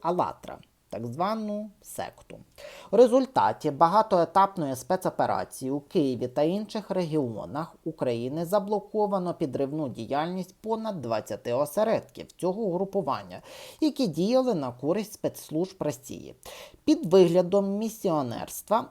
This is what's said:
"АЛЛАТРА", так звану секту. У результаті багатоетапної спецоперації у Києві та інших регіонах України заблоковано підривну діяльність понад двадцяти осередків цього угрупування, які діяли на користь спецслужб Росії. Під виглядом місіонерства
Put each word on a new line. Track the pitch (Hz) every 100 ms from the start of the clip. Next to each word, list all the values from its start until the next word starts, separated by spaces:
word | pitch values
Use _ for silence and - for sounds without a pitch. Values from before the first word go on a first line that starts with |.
"АЛЛАТРА", | 165 180 104 - - - - _ -
так | 110 120
звану | 131 190 220 214 208 214 -
секту. | - - - - - - - - - - -
У | 202
результаті | 247 254 254 - 101 113 151
багатоетапної | 139 165 208 220 180 165 190 196 180 143 127
спецоперації | - 185 165 - 127 98 92 - 131
у | 143
Києві | - 190 139 120 127
та | 147
інших | 156 202 214 220 196
регіонах | 185 165 156 123 104 87 135 160 - 165
України | - 131 117 127 151 170
заблоковано | 208 196 208 202 214 208 196 180
підривну | 165 151 139 135 156 139
діяльність | 98 107 139 165 185 180 -
понад | 220 226 220 185
двадцяти | 117 110 - 104 120
осередків | 120 147 - 220 170 - - -
цього | - 175 196
угрупування, | 214 175 196 196 143 113 92 95 - - - -
які | 311 - 226
діяли | 151 196 254 254
на | 180 127
користь | 123 143 202 196
спецслужб | - 143 - - 156 185 -
Росії. | 151 139 - 95 67 - - - - - -
Під | 320 208
виглядом | 190 170 175 175 202 196 202
місіонерства | 220 - - 151 123 113 - - - 220 -